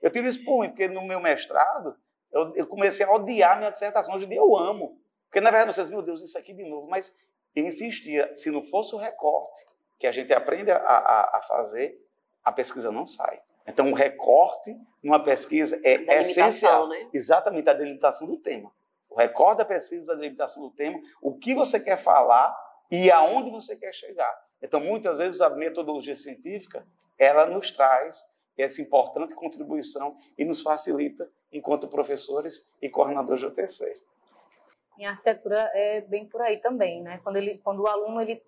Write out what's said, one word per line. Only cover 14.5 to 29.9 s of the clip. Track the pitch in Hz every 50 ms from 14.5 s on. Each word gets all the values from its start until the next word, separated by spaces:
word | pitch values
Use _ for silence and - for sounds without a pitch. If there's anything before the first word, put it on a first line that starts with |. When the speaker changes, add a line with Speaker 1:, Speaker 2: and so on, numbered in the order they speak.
| - - - 208 233 - - _ _ _ -
Speaker 1:
numa | 143 147 147 -
pesquisa | 143 135 127 - - 151 156 156 - - - -
é | 131 131 -
Speaker 2:
Da | - - 143
limitação, | 156 175 180 - 175 170
Speaker 1:
essencial. | 151 - - 214 190 143 117 160
Speaker 2:
né? | 160 160 175 226 - -
Speaker 1:
Exatamente, | 143 120 127 160 180 185 208 196 160 147 160
a | 143
delimitação | 143 147 143 139 135 - 143 131 - 160
do | 170 247
tema. | - - - 139 110 101 104 _ _ _ _ _ _ _
O | _ -
recorte | 113 117 - - - 160 190 220 220
da | 220
pesquisa, | 214 196 170 - - 175 175 160 156 165
a |
delimitação | 151 147 147 135 127 147 135 - 143 147
do | 127
tema, | - - 147 156 160 160 - - _ _
o | - 139 135
que | - - 233 262
você | 262 277 254 - 208
quer | 214 202 190
falar | 180 - - 180 135 123 123 120 120 139 170 - - - - _ _ _ _
e | 175 175 185 185
aonde | 170 165 156 170 214 262 262 254
você | 220 226 - - -
quer | - 214 190 185
chegar. | - - - 202 165 135 117 113 - _ _ _ _
Então, | - - - 151
muitas | 151 175 214 220 - 190 160 143
vezes, | 170 185 175 180
a | 175 156
metodologia | 143 143 160 165 160 170 160 151 151 143 - 143 139
científica, | - - 143 131 120 - 175 196 208 190 _ - - - _ _ _ _ _ _
ela | - 131 135 147 151 156
nos | 156 170 196 - -
traz | - - 139 135 131 127 147 165 - - - _ _ _ _ _ _
essa | - 135 135 - -
importante | 147 - - 135 127 - - 139 165 156 -
contribuição | - 170 160 - - 147 143 - 151 135 -